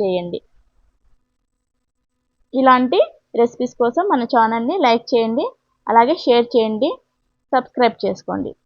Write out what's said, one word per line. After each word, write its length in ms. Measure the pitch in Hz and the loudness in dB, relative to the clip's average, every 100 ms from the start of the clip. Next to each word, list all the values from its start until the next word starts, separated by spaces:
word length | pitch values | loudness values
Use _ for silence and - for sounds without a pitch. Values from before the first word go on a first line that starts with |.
చేయండి. 380 | 196 180 175 175 - _ _ _ _ _ _ _ _ _ _ _ _ _ _ _ _ _ _ _ _ | -2 -2 -4 -10 -14 _ _ _ _ _ _ _ _ _ _ _ _ _ _ _ _ _ _ _ _
ఇలాంటి 460 | 262 262 254 254 359 640 - _ - | 0 4 4 4 0 0 -4 _ 0
రెసిపీస్ 340 | 233 - 254 - | 0 -2 -8 -2
కోసం 220 | 233 247 392 | -2 0 -2
మన 120 | 285 233 | -2 0
ఛానల్ని 420 | 240 226 233 233 370 262 | 0 2 0 -4 0 0
లైక్ 200 | 233 233 | 0 0
చేయండి, 340 | 240 226 233 480 - _ _ - | -2 0 -2 -4 -8 _ _ 0
అలాగే 280 | 226 240 349 | 2 2 0
షేర్ 220 | 294 240 233 | 2 2 2
చేయండి, 360 | 240 220 214 285 508 _ _ _ _ _ | 0 0 -2 -4 -4 _ _ _ _ _
సబ్స్క్రైబ్ 440 | 262 247 - 233 226 | -4 -4 -2 -2 0
చేసుకోండి. 460 | 196 190 - 196 - - | -6 -6 -8 -8 -8 -12